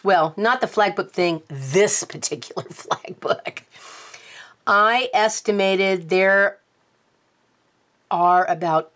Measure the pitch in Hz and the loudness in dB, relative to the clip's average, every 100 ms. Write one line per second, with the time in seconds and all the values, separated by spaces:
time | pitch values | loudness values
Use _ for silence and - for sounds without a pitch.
0 | 196 180 156 175 220 254 220 - 202 202 | 4 2 2 0 0 0 -2 0 0 -2
1 | 190 - 175 165 _ 139 135 170 202 - | -6 -2 -2 -2 _ -12 -2 2 2 0
2 | - - - - - - - - - - | -6 -8 -8 -8 -10 -12 -12 -18 -10 -10
3 | - - - - - - _ - - - | -10 -10 -4 -4 -6 -16 _ -20 -20 -20
4 | - - - - - _ - 202 214 240 | -20 -20 -20 -20 -20 _ 0 2 4 2
5 | 254 214 220 - - 202 190 190 196 185 | 0 0 0 -2 -2 0 2 2 0 -2
6 | 165 185 190 196 202 - _ _ _ _ | 0 2 4 4 2 -2 _ _ _ _
7 | _ _ _ _ _ _ _ _ _ _ | _ _ _ _ _ _ _ _ _ _
8 | _ 175 180 180 185 170 170 160 160 | _ 0 4 4 2 -2 0 -2 -2